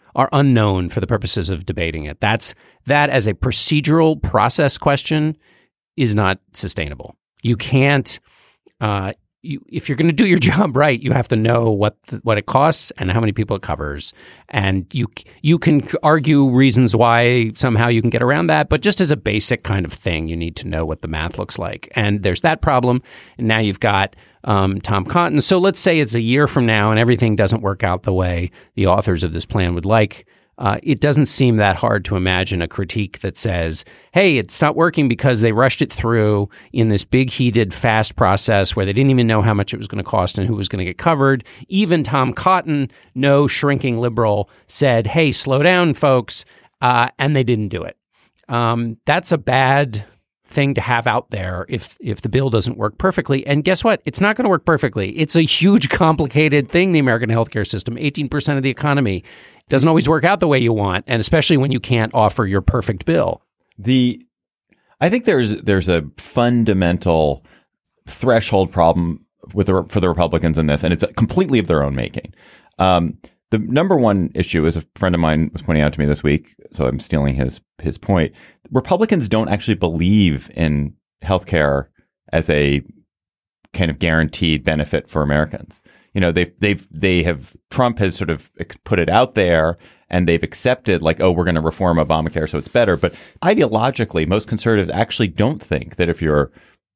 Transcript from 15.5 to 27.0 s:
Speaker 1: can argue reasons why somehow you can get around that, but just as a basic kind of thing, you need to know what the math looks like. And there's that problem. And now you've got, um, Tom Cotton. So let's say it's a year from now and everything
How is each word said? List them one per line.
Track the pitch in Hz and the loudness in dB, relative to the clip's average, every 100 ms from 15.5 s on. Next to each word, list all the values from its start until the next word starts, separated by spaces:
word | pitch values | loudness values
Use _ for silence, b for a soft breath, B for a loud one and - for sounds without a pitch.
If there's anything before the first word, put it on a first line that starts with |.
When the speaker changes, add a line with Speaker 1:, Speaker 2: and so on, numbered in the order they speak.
| 165 | 2
Speaker 1:
can | 170 147 - - | 4 2 0 -2
argue | 147 156 147 143 139 | 2 2 4 4 4
reasons | 123 135 117 120 | 6 4 6 4
why | 113 117 117 120 123 113 | 4 4 4 4 2 0
somehow | - 127 107 120 | 0 0 2 2
you | 117 | 2
can | 117 | 2
get | 117 | 0
around | 123 151 170 | 0 0 2
that, | 151 151 | 0 2
but | 151 | 0
just | 208 - | 0 0
as | 165 | 0
a | 117 | 0
basic | 104 104 - 120 | -2 0 0 0
kind | - 98 | -2 -4
of | 78 | -4
thing, | - 92 80 80 | -6 -6 -4 -4
you | 85 | -6
need | 82 - | -6 -8
to | 85 | -8
know | 80 80 | -6 -6
what | 78 | -6
the | 85 | -8
math | 80 80 - | -6 -6 -8
looks | 95 - | -8 -6
like. | 87 - - | -8 -10 -8
And | 117 104 101 | -4 -2 0
there's | 95 85 | -2 0
that | 160 160 | 0 0
problem. | 156 127 123 123 B B B B | 0 2 2 -2 B B B B
And | 113 | -2
now | 110 | 0
you've | 107 95 | 0 0
got, | 110 101 98 - b b | 0 0 -2 -6 b b
um, | - 101 95 98 | -2 0 0 -2
Tom | - 101 | -2 -4
Cotton. | 92 170 175 147 | 0 0 2 2
So | - 185 | 2 2
let's | 190 - | 2 0
say | 180 165 | 0 0
it's | 123 | 0
a | 120 | -2
year | 113 135 147 | 0 2 2
from | 135 117 | 2 2
now | 110 104 | 2 2
and | |
everything | 110 | 2